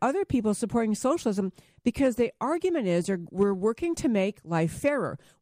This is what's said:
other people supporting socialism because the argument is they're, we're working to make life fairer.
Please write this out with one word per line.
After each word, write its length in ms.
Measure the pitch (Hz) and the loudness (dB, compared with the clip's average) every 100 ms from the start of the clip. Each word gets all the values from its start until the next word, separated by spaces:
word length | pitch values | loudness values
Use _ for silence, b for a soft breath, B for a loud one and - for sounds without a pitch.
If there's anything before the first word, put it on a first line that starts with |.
other 240 | 247 339 392 | -2 0 0
people 300 | 254 214 208 | 0 0 0
supporting 400 | 220 240 226 208 | -2 0 0 0
socialism 580 | 254 339 - 196 190 b b b | 0 0 0 -2 -2 b b b
because 320 | - - 269 226 | -2 2 2 2
the 180 | 233 - | 0 0
argument 460 | 247 330 370 330 202 | -2 0 0 0 2
is 180 | 170 170 | 0 0
they're, 160 | 190 170 | -4 -4
we're 240 | 185 202 | 0 2
working 400 | 190 208 226 339 330 | 2 0 0 -2 -2
to 140 | 311 | 0
make 300 | 214 190 - | 2 0 -4
life 280 | 160 165 165 | -4 0 0
fairer. 480 | - 277 285 156 - b b | 0 -2 0 -2 -6 b b